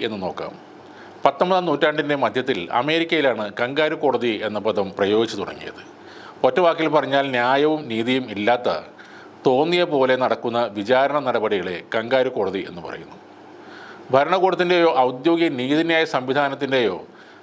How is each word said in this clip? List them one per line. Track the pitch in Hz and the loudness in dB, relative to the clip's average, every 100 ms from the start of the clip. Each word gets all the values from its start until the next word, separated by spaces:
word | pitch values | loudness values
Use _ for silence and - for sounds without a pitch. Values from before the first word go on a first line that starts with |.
| 117 | -4
എന്ന് | 104 | -6
നോക്കാം. | 90 82 80 - - - - - - - 143 | -6 -8 -12 -12 -20 -20 -20 -20 -20 -2 -2
പത്തൊമ്പതാം | - 180 185 175 | 0 0 2 0
നൂറ്റാണ്ടിൻ്റെ | 143 156 151 143 143 | 2 2 2 -2 0
മധ്യത്തിൽ | 117 127 131 101 85 117 | 0 0 -2 -2 0 -2
അമേരിക്കയിലാണ് | 139 165 165 165 139 110 104 101 | 0 0 0 2 2 0 -4 -4
കങ്കാരു | 120 139 156 156 | -2 0 0 0
കോടതി | 147 120 120 104 104 | 0 0 0 -2 -4
എന്ന | 104 107 | -2 -2
പദം | 104 95 92 | -2 -2 0
പ്രയോഗിച്ചു | 98 107 110 101 | 2 2 0 -4
തുടങ്ങിയത്. | 85 76 - - - - - - - - 131 | -8 -10 -14 -16 -20 -20 -20 -20 -20 0 2
ഒറ്റ | 151 170 | 4 2
വാക്കിൽ | 156 156 147 | 2 2 2
പറഞ്ഞാൽ | 135 139 139 127 | 2 0 0 0
ന്യായവും | 123 139 151 156 135 | 2 2 2 0 -2
നീതിയും | 113 117 131 123 101 | -4 0 -2 -2 -2
ഇല്ലാത്ത, | 104 120 101 - - - - - - - - | 0 0 0 -4 -8 -20 -20 -20 -20 -4 0
തോന്നിയ | 127 160 175 170 | 2 2 0 0
പോലെ | 143 127 127 | 2 2 2
നടക്കുന്ന | 123 110 123 120 117 101 | 0 0 -2 -2 -2 -4
വിചാരണ | 101 127 135 147 131 | 0 2 2 0 0
നടപടികളെ | 117 107 98 90 87 - 113 | 0 0 -2 -2 -8 -6 -6
കങ്കാരു | 113 131 127 127 | 0 0 2 0
കോടതി | 98 92 87 | -4 -4 -8
എന്ന് | 87 - | -12 -12
പറയുന്നു. | - - - - - - - - - - - - 131 | -14 -16 -20 -20 -20 -20 -20 -20 -20 -20 -20 0 2
ഭരണകൂടത്തിൻ്റെയോ | 147 185 185 175 180 180 165 131 127 | 4 2 2 2 2 4 4 4 2
ഔദ്യോഗിക | 131 151 170 165 131 | 2 2 2 2 0
നീതിന്യായ | 127 151 165 165 160 139 | 0 0 2 2 2 -2
സംവിധാനത്തിൻ്റെയോ | 127 139 139 135 139 131 107 85 - - - - | 0 0 0 -2 0 2 2 -2 -10 -20 -20 -20